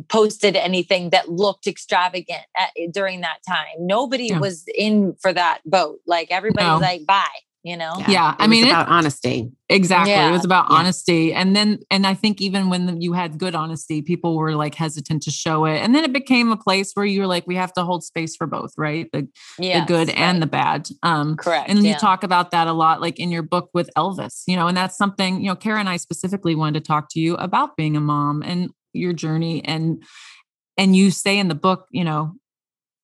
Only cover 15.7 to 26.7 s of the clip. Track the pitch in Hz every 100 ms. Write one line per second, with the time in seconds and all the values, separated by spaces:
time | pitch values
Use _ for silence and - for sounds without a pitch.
15.7 | 156 214 277 320 269 269 247 233 220 202
16.7 | 190 196 - 202 196 190 175 175 180 180
17.7 | 185 175 180 - 165 160 - 160 - -
18.7 | - 151 156 165 147 135 _ - - 180
19.7 | 170 156 170 160 - 170 180 151 139 143
20.7 | 147 - - 170 156 147 156 175 160 131
21.7 | 202 208 208 208 185 196 180 180 170 165
22.7 | 165 160 160 170 - 175 170 156 - 147
23.7 | 175 170 - 180 185 - - - 180 170
24.7 | 180 185 - 202 196 185 185 196 185 220
25.7 | 214 190 175 - - 185 196 175 156 156